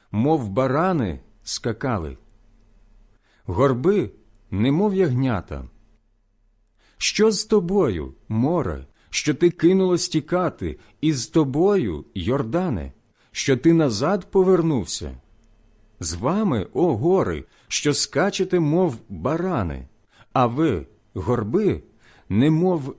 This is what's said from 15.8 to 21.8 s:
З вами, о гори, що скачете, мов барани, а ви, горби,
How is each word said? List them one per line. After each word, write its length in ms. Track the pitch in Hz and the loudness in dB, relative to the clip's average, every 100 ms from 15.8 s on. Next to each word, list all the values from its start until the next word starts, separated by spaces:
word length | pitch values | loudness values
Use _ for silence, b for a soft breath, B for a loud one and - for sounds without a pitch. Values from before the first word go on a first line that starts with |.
| _ _ | _ _
З 140 | 92 | -8
вами, 540 | 87 117 196 214 120 - | -4 -2 0 0 -2 -2
о 240 | 123 175 110 | 0 0 2
гори, 480 | 160 185 104 76 b b b | 2 2 0 -4 b b b
що 260 | - 147 | -4 -2
скачете, 680 | 135 - 135 196 196 185 180 | -2 -2 0 0 0 0 0
мов 360 | 151 165 180 113 - | 2 2 0 -2 -12
барани, 760 | 90 104 165 185 156 87 69 65 _ _ b b | -8 -4 -4 -2 -2 -4 -6 -12 _ _ b b
а 120 | - 123 | 0 0
ви, 400 | 123 160 90 67 _ _ | 2 0 0 -6 _ _
горби, 680 | 104 85 117 104 170 202 85 | -6 -2 -2 0 0 0 -2